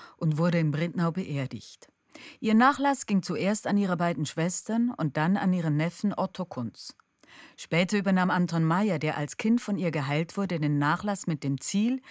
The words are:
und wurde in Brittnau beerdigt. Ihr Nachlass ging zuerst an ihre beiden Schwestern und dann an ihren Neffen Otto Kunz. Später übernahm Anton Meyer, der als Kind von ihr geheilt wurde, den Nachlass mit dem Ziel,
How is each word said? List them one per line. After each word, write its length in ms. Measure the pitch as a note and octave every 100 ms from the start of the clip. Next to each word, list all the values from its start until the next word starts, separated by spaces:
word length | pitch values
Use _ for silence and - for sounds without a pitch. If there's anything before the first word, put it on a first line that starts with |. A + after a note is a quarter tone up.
| - -
und 200 | E3 D3+
wurde 220 | F3 E3+
in 120 | D#3
Brittnau 400 | D3 E3+ F3 E3+
beerdigt. 800 | E3+ F#3 C#3+ B2+ A2+ - - - _ _ - - -
Ihr 140 | A3
Nachlass 520 | A3 B3+ C4+ C#4 C#4 -
ging 160 | G3
zuerst 440 | - E3 F#3 G#3+ -
an 100 | G3+
ihre 200 | G3 E3+
beiden 300 | E3+ E3+ D3+
Schwestern 640 | - E3+ - - A3+ A#3+
und 260 | - D3+ D3+
dann 200 | D#3+ G3
an 160 | F#3
ihren 240 | F3+ E3 D3+
Neffen 360 | E3 - G3+ -
Otto 280 | F#3 -
Kunz. 520 | F3 - A#2 - - - _ _ - - - -
Später 420 | - E3 F#3 G#3
übernahm 320 | G3 F#3 F3+
Anton 320 | F3+ F3 E3+
Meyer, 360 | D#3+ F3 G#3+ D#3
der 180 | D3+ -
als 200 | D3 -
Kind 240 | A3 A#3+
von 160 | - G3
ihr 140 | F3
geheilt 460 | D#3 C3+ D3 E3 -
wurde, 240 | F#3+ E3+
den 180 | D3 C#3+
Nachlass 480 | C#3+ E3+ G#3 G3 -
mit 160 | D#3
dem 180 | C#3 C#3
Ziel, 400 | - G3 A3+ C4 -